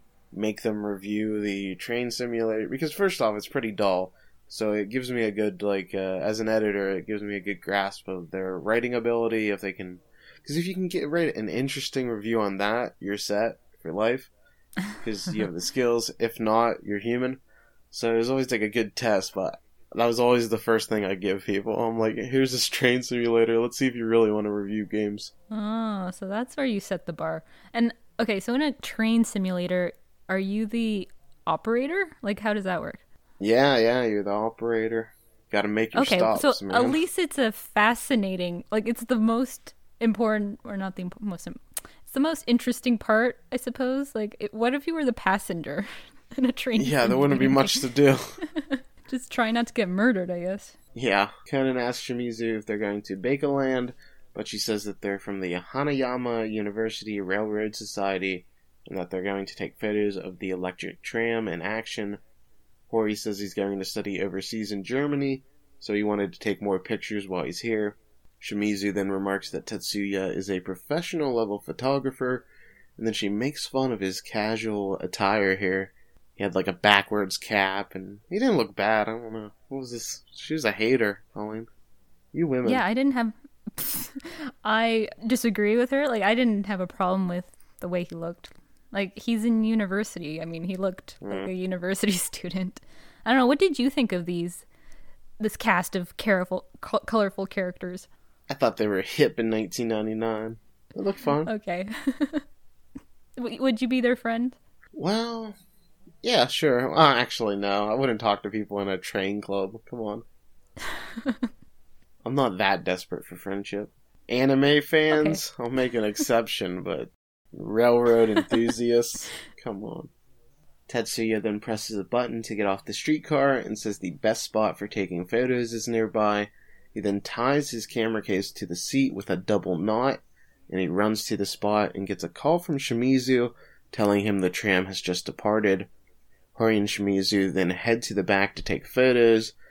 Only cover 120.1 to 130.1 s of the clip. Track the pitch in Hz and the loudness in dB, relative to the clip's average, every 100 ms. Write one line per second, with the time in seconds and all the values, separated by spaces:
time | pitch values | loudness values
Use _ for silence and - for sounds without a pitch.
120.1 | _ _ - - _ - - _ 120 107 | _ _ -20 -20 _ -20 -20 _ -4 -4
121.1 | - 113 107 107 104 - 110 - 107 92 | -2 0 0 0 -4 -4 -6 -4 -6 -2
122.1 | 120 127 117 110 107 101 98 - 104 - | 0 0 -4 -6 -2 0 0 -4 -6 0
123.1 | 151 - 147 139 127 107 107 110 101 92 | 0 4 6 6 4 0 -4 -4 -4 -6
124.1 | 73 107 113 - 110 107 82 104 110 92 | 0 0 2 0 2 2 2 -6 -2 -2
125.1 | 87 90 117 127 123 117 117 120 113 110 | -2 0 0 2 2 0 -4 -2 0 2
126.1 | 110 107 104 104 - - - - 110 101 | 2 2 2 -2 -6 -20 -20 -12 -4 0
127.1 | 101 - - 123 143 143 117 - 120 113 | 0 -2 -2 2 2 0 -6 -6 -2 0
128.1 | 110 101 98 98 - 92 87 - 135 135 | -2 0 -2 -2 -6 -8 -6 -2 2 2
129.1 | 95 101 92 95 104 92 87 101 110 135 | 0 -4 -4 2 0 2 -2 0 2 0